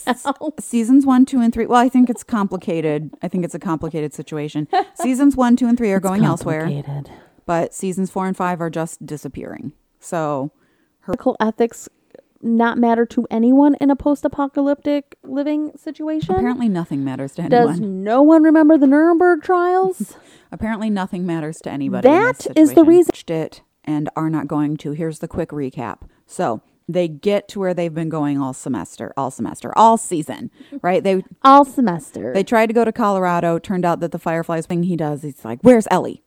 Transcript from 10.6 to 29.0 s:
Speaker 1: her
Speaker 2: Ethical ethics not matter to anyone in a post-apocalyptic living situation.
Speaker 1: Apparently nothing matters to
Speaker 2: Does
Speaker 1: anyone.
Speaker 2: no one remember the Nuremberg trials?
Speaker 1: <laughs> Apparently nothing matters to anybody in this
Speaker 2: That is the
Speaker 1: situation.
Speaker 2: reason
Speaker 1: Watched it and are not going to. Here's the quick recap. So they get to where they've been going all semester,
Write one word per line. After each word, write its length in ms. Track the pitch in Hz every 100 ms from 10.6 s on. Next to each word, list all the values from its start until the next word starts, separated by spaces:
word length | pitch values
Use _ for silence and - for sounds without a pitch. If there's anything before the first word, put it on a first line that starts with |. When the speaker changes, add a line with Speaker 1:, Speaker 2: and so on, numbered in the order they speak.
| _ _ _ _
Speaker 1:
her 120 | -
Speaker 2:
Ethical 220 | - 262 -
ethics 480 | 220 - 233 - - _ _ - _ _
not 360 | 233 226 233 233
matter 260 | 233 233 233
to 200 | - 226
anyone 460 | 226 233 269 285 285
in 100 | 277
a 60 | 269
post-apocalyptic 1200 | 294 285 294 - 277 285 277 285 294 285 - -
living 480 | - 262 285 302 302 -
situation. 560 | - 285 311 311 -
Speaker 1:
Apparently 340 | 370 247 254 240
nothing 340 | 180 170 143
matters 320 | 135 131 139
to 140 | - 170
Speaker 2:
Does 300 | 147 143 175
Speaker 1:
anyone. 260 | 208 190
Speaker 2:
no 180 | 196 247
one 200 | 294 320
remember 320 | 311 311 302 320
the 80 | 269
Nuremberg 560 | 294 330 339 359 339
trials? 760 | - 359 349 370 381 359 208 - _
Speaker 1:
<laughs> 180 | _ _
Apparently 380 | 175 220 220 220
nothing 360 | 202 185 185 185
matters 320 | 165 156 160
to 80 | -
anybody 360 | 139 139 127 254
in 80 |
this 240 | 330 466 -
Speaker 2:
That 180 | - -
is 100 | 311
the 60 | -
Speaker 1:
situation. 100 | 311
Speaker 2:
reason 220 | 349 330
Speaker 1:
Watched 180 | - -
it 320 | 160 156 - _ _
and 240 | - 151 151 -
are 120 | 160
not 180 | 156 139
going 280 | 151 147 156
to. 160 | 151
Here's 280 | 147 160 156
the 80 | 165
quick 200 | - 160
recap. 540 | 147 131 - 117 - - _ _
So 340 | - 170 110 - _ -
they 200 | 170 175
get 400 | 147 202 202 -
to 100 | 208
where 120 | 185
they've 180 | 175 170
been 160 | 160 160
going 280 | 160 143 139
all 140 | 135
semester, 600 | 135 143 117 82 -